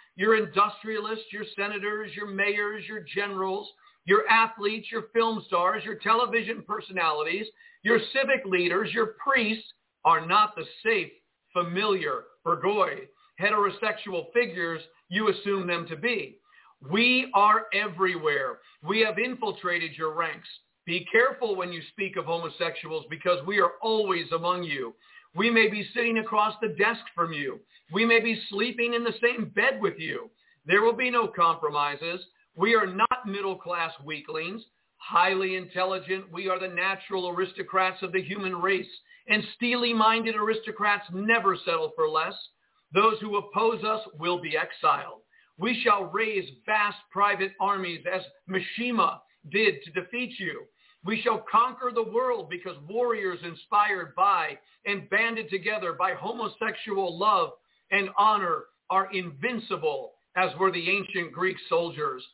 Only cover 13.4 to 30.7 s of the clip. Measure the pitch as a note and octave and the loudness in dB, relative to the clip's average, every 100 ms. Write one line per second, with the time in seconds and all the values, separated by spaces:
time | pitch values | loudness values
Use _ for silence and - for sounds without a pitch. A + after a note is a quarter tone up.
13.4 | G3+ G#3+ G3+ - G#3+ G#3+ G3+ F3 - A#3+ | 0 4 2 0 -4 -4 -6 -6 0 0
14.4 | G#3+ F3+ E3+ D#3+ - _ _ F#3 G#3+ F#3 | 2 0 -4 -4 -10 _ _ 0 2 0
15.4 | G3+ G3 F3 E3+ E3 D#3 A3+ A3 - - | 0 -2 0 -4 -4 -4 -2 -2 -4 -12
16.4 | _ _ _ _ C#3 G3 B3 B3+ C4 G3 | _ _ _ _ -2 2 4 4 2 4
17.4 | G#3 A3 - G3 G#3 E3+ F#3 F3 D#3 C#3 | 6 6 2 -2 -2 0 0 0 0 0
18.4 | C3 A2+ _ _ D#3 G#3+ A3 E3 B3 B3+ | -2 -6 _ _ -2 0 2 0 -4 -4
19.4 | G#3+ - F3+ F3 D#3+ C#3+ D#3+ D#3 E3 D3 | -6 -4 -4 -4 -4 -4 -4 -2 -4 -6
20.4 | - - _ _ - F3+ F3 A3+ C4 C4+ | -14 -20 _ _ -6 -6 0 4 4 2
21.4 | A3+ F#3+ F3+ E3+ D3 - F#3+ F3+ D3+ E3+ | -2 -2 -4 -8 -12 -8 -6 -4 -4 -4
22.4 | E3 - E3 D#3+ D#3 D#3 C#3 E3 F3+ E3 | -4 -4 -4 -4 -6 -6 -6 -4 0 2
23.4 | D#3 G#3 E3+ - A3 A3 G3+ F3 D3 E3 | 2 4 4 2 0 2 2 0 0 0
24.4 | E3+ F3+ E3 C#3+ A#2 - _ - - E3+ | 0 0 -2 -4 -4 -10 _ -20 -10 0
25.4 | A#3 A3+ G#3+ G#3+ G3 A#3+ A#3 A3+ A3 G#3+ | 4 6 4 2 -4 -2 0 0 2 2
26.4 | G#3+ G#3+ G#3+ D#3+ G#3 A3+ - - E3 D3+ | 2 0 -4 2 0 0 -6 -4 -2 -2
27.4 | C#3 - - _ _ F3+ A#3 A#3 A3+ A3+ | -6 -8 -14 _ _ 0 4 4 4 -2
28.4 | - G3+ A#3+ A#3+ A#3 A#3 A#3 A3 A#3+ A#3+ | -4 -4 -2 -2 -2 0 -2 0 0 0
29.4 | F#3+ G3+ B3 A3 G3 - D#3 G#2 - _ | -2 0 2 2 -2 -2 -6 -8 -10 _
30.4 | _ _ D3 | _ _ 2